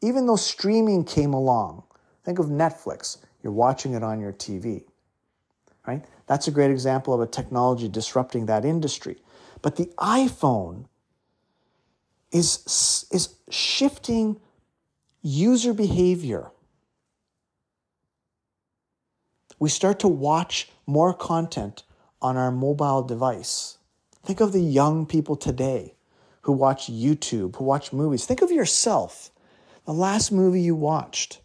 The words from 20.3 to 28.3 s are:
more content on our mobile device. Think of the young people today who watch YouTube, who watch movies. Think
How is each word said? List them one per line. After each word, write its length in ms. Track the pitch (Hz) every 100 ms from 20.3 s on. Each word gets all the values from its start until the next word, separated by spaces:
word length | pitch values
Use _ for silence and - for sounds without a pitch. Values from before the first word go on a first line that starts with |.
| 160 180 - - _ -
more 280 | 147 175
content 680 | 180 - 165 165 - 101 - - _ _ _
on 160 | 127 127
our 140 | 127
mobile 520 | 127 139 147 143 135
device. 760 | 120 117 127 107 - - - - _ _ _ _
Think 180 | - 190
of 120 | 214
the 80 | 190
young 460 | 165 139 151 160 151
people 300 | 160 151 143
today 580 | 151 127 131 127 - _ _ _ _ _
who 100 | -
watch 360 | 139 135 131 -
YouTube, 680 | 113 131 151 - 113 92 -
who 80 |
watch 280 | 135 139 -
movies. 340 | 131 151 123
Think 160 | -